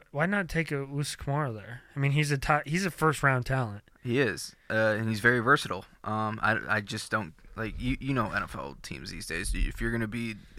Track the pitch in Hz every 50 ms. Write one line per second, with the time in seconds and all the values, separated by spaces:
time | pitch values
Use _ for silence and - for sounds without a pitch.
0 | - _ - 139 156 180 202 202 190 151 - 160 160 - 151 139 139 135 143 143
1 | 147 - - - - 139 139 147 156 135 113 107 98 - 120 123 - - - 143
2 | 139 143 139 151 151 143 147 135 - - 151 147 143 131 151 180 196 185 - -
3 | 160 156 147 - - 139 131 127 123 - 135 131 123 110 101 104 - _ - _
4 | - 123 117 135 143 113 90 - - - - - _ - 107 110 110 110 107 107
5 | 113 113 113 104 101 120 123 123 110 120 143 151 - - 90 92 - - - -
6 | - - 107 110 107 110 107 107 107 107 110 110 - - 107 107 101 98 - 107
7 | - - - 107 104 80 78 - - - - - 110 107 - - 120 123 135 -
8 | - 131 139 127 110 95 85 101 92 - - - 65 69 69 - - - - 67
9 | 69 95 - 85 - - 85 85 101 - - 87 82 - 107 - 113 117 117 117
10 | 117 107 107 120 117 117 110 104 - - -